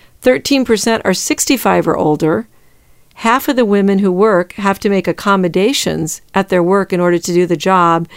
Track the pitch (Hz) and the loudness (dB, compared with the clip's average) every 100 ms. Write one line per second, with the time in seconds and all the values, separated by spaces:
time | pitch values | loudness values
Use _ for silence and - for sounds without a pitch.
0 | - _ 247 262 - 277 240 214 233 226 | -20 _ 0 0 0 0 0 0 0 -2
1 | - 185 - 302 - 262 196 180 165 - | -2 -2 -4 -2 0 0 2 0 0 0
2 | 170 151 156 175 240 _ _ _ _ _ | 0 0 0 -2 -6 _ _ _ _ _
3 | _ - 226 254 - 254 220 202 196 196 | _ -6 -2 0 0 0 2 2 2 2
4 | 196 180 220 185 180 - 196 196 208 196 | 0 2 2 2 0 -4 -4 -2 -2 -2
5 | 180 160 208 196 180 180 214 285 185 160 | -2 -4 -2 0 0 0 0 0 -4 -4
6 | 156 - - 190 190 185 170 196 185 180 | -6 -8 -4 -4 0 0 2 0 0 0
7 | 175 175 180 175 175 170 190 185 170 165 | 0 0 0 0 0 0 0 2 2 0
8 | 170 | -4